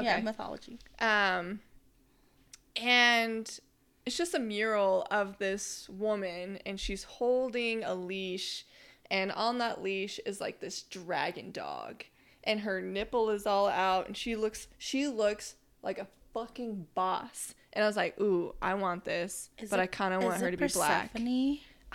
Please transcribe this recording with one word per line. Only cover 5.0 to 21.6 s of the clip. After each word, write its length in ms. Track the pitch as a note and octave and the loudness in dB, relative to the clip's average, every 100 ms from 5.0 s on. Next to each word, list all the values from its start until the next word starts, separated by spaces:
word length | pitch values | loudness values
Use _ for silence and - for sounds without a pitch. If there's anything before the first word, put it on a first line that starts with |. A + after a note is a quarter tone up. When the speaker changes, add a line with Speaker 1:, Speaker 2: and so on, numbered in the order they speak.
| - | 4
Speaker 2:
of 260 | G#3 G3 G3 | 0 0 -2
this 500 | G3 G3 - - - | -2 -2 -4 -10 -12
woman, 680 | F#3+ G#3+ G#3 F#3+ F3 F#3 G3 - | -4 0 0 -2 -6 -8 -8 -8
and 140 | G3 | -6
she's 240 | - G3 | -4 -6
holding 800 | - - A#3+ B3+ B3+ A#3+ A#3 A3+ | -8 -2 2 2 2 0 0 -2
a 100 | - F#3 | -2 -4
leash, 680 | F3+ F#3+ F#3+ F#3 - - - - - - - | -4 -4 -4 -4 -6 -8 -12 -20 -20 -16 -2
and 220 | F#3+ F#3+ | 0 0
on 260 | - A3+ B3 | 0 0 0
that 220 | A#3 - | -2 -2
leash 380 | F#3+ G3 G3 - - | -4 -2 -4 -6 -6
is, 140 | G3 | -4
like, 180 | - - | -6 -6
this 240 | F#3+ - | -8 -10
dragon 680 | - F#3+ E3+ D#3 D3+ - - | -10 -12 -4 -2 -2 -4 -10
dog, 520 | - D2 - - - - _ - - | -10 -8 -8 -10 -14 -18 _ -20 -6
and 160 | - G#3+ | -2 -2
her 200 | G#3 F#3+ | -2 -4
nipple 480 | F#3 F#3+ G#3+ B3 A3 | -4 -4 -2 0 2
is 160 | G#3 G#3 | 0 2
all 200 | G3 G3+ | 4 4
out, 400 | C#3+ F#3+ F#3 - | 4 4 2 0
and 80 | G#3 | -6
she 200 | A#3+ A3 | -4 -2
looks, 320 | G#3+ G#3+ - - | -2 -4 -14 -10
she 300 | - C4+ C#4+ | -2 0 0
looks 480 | A3 G#3 G#3 - - _ _ | 2 2 2 -8 -14 _ _
like 160 | F#3+ F#3+ | -6 -6
a 100 | G3 _ - | -8 _ -10
fucking 540 | A3+ A#3 - A#3 G3+ D#3+ | -8 -8 -8 -6 -6 -4
boss. 600 | - F#3 - A#3 - - - _ | 0 0 0 -4 -10 -12 -12 _
And 100 | G#3+ | 0
I 40 | G#3+ | 2
was 80 | G#3 | 2
like, 220 | F3 - | 0 2
"Ooh, 340 | G#3 F3 E3+ - | 2 2 0 -2
I 120 | F#3 G3 | -2 0
want 280 | F#3+ F3 F#3 | 0 -2 -2
this," 440 | E3+ F3+ - - - | -2 -2 -6 -12 -12
Speaker 1:
Is 120 | G#3+ | -2
Speaker 2:
but 100 | G3 | 0
Speaker 1:
it, 40 | |
Speaker 2:
I 40 | F3+ | 0
kinda 320 | - F#3+ F#3 | 0 0 2
Speaker 1:
is 40 | F#3+ | 2
Speaker 2:
want 160 | F3+ | 2
her 60 | F#3 | 0
Speaker 1:
it 40 | |
Speaker 2:
to 60 | F3+ | 2
be 100 | F#3 | 2
black. 440 | F3+ D3+ - A3+ | 2 4 2 0
Speaker 1:
Persephone? 460 | A3+ A#3 B3+ C4+ C#4+ | -2 0 2 2 0